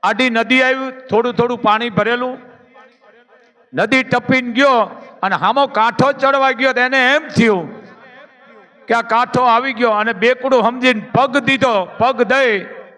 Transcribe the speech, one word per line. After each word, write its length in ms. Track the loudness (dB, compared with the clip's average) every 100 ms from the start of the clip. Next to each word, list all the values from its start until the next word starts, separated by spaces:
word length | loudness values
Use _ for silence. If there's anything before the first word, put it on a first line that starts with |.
આડી 280 | -2 0 0
નદી 320 | 0 0 2
આવી, 280 | 2 0 -4
થોડું 440 | -12 -2 0 0
થોડું 280 | 0 -2 0
પાણી 280 | 0 0 0
ભરેલું, 480 | -2 -2 -2 -4 -8 -16 -20 _ -20 -20 _ _ _ _ _ _ _ _
નદી 280 | -4 0 0
ટપીને 500 | 0 -4 0 -2 0
ગયો 380 | 2 2 2 0 -6 -20 -8
અને 140 | -4 0
હામો 300 | 0 0 0
કાંઠો 460 | 0 0 2 0
ચડવા 380 | 2 0 2 0
ગયો, 220 | 0 -2
તો 80 | 0
એને 340 | 0 2 2
એમ 140 | 0 -2
થયું 540 | 0 2 2 -4 -16 -20 -20 -20 -20 -20 _ -20 -20 -20 _ -2
કે 80 |
આ 80 | -2
કાંઠો 400 | 2 0 0 0
આવી 300 | 2 2 0
ગયો, 180 | 0 0
અને 220 | 0 -2
બેકડું 500 | 0 0 0 2 2
સમજીને 480 | 2 0 0 0 -2
પગ 240 | 0 0 0
દીધો, 460 | 0 0 0 0
પગ 380 | -4 -2 -2 0
દઈ 380 | 0 2 0 -2 -6 -18 -20